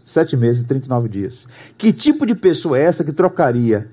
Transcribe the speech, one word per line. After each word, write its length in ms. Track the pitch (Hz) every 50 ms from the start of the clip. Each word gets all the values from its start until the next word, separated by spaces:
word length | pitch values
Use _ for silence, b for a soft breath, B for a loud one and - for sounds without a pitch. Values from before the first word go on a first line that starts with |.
| _
sete 320 | - - 165 165 160 - 131
meses 240 | 120 120 117 120
e 60 | 120 -
trinta 180 | 139 135 127
e 40 | 131
nove 200 | 127 123 117 110
dias. 380 | 101 98 98 95 - - - B B B B B B
Que 160 | B - 226
tipo 320 | 220 - - 302 294 311 294
de 120 | 214 233
pessoa 420 | 180 - 185 165 - - 170 139 127
é 60 | 147
essa 200 | 170 175 - 165
que 80 | 143
trocaria 760 | 147 - 180 185 175 - 165 131 120 120 120 117 110 104 113 -